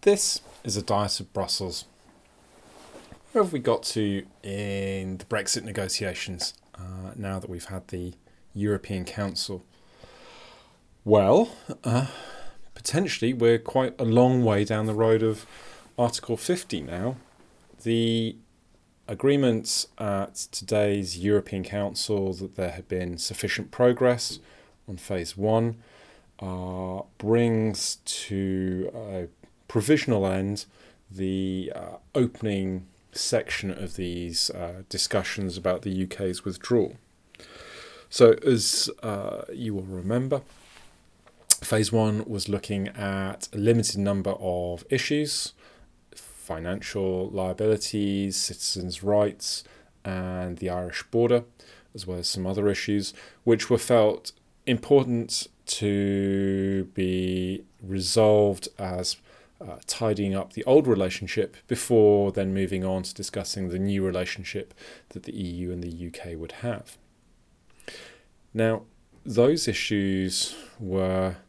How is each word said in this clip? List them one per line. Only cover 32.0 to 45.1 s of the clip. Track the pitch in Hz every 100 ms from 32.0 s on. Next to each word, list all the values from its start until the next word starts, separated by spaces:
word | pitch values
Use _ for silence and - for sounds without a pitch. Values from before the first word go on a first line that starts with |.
| _
opening | - 120 - 110 98 95 92 92 _ _
section | - - 123 - - 101
of | - 95 -
these, | 90 87 87 82 -
uh, | 92 87 90 95
discussions | 98 - 104 92 - 95 87
about | 90 90
the | 104
U | 92 95
K's | - 98 92
withdrawal. | 101 90 - 123 101 - _ _ _ - - - - - - - -
So, | - 120 110 147
as, | 120 98 - - -
uh, | 113 101 101 - -
you | 127 117
will | 98
remember, | 92 92 90 120 131 139 - - - - - _ _ _ _ _ _
phase | - - 110 104
one | 113 110 104 110
was | 104 95
looking | 101 - 101 95
at | - 101 98 95 - -
a | -
limited | 104 117 104 98
number | 101 98 98 92
of | 95 90 87 87 -
issues, | 135 -